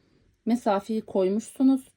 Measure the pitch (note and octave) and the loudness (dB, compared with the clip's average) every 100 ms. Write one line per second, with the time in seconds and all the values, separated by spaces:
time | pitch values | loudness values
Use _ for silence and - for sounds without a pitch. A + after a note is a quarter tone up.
0 | _ _ _ _ - A#3+ A#3 G3 - A3 | _ _ _ _ -4 -2 0 -2 -2 -6
1 | - G3 F#3 G#3 - - C4+ C4 - | -4 0 0 -2 -6 0 2 2 -2